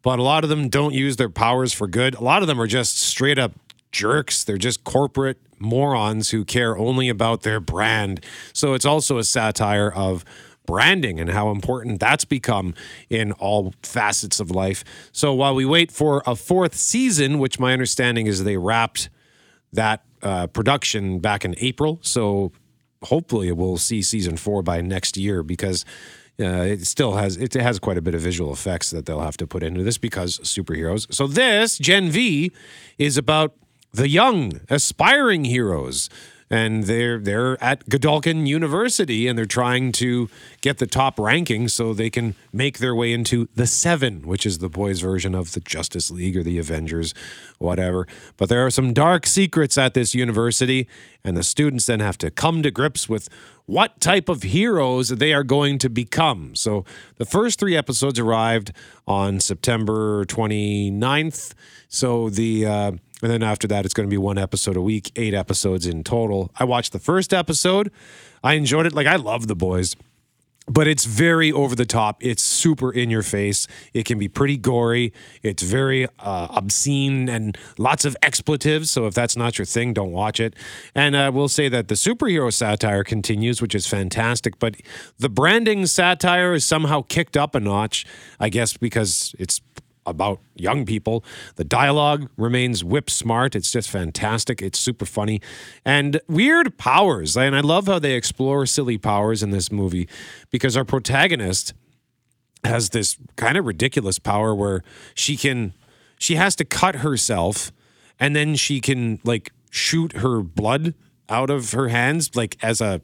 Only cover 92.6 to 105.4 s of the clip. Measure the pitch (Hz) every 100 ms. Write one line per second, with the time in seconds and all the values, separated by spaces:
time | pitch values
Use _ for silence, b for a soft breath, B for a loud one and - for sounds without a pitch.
92.6 | 123 110 87 123 - - 113 113 131 104
93.6 | - 120 - 101 85 - 107 113 - 120
94.6 | 95 - - 117 98 - 104 107 B B
95.6 | B B - 143 143 151 - 160 254 330
96.6 | 285 - 123 147 196 113 78 113 135 135
97.6 | 147 175 196 185 147 127 - - 135 139
98.6 | 131 - 127 107 110 101 107 110 101 101
99.6 | 87 104 95 90 87 B B B B 123
100.6 | 131 120 117 135 110 135 180 151 95 92
101.6 | - - _ _ _ _ _ _ _ _
102.6 | - 117 107 117 101 - 120 - 113 165
103.6 | 135 82 131 - 101 92 - 104 110 101
104.6 | 101 92 - B B - - 147